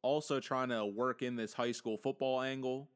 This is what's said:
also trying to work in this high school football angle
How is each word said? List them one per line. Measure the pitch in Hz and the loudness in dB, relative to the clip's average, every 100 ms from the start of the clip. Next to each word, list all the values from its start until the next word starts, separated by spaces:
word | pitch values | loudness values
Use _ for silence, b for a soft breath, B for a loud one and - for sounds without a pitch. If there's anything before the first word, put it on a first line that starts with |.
also | 127 151 151 139 | 4 2 2 -2
trying | - 131 127 | 0 0 2
to | 117 104 | 2 0
work | 101 127 123 | 2 0 0
in | 127 120 | -2 -2
this | 110 | -4
high | - 120 | 0 0
school | 117 117 107 | 0 -2 -2
football | 135 135 135 131 | -2 0 0 0
angle | 131 135 127 131 147 | 0 -2 -2 -4 -6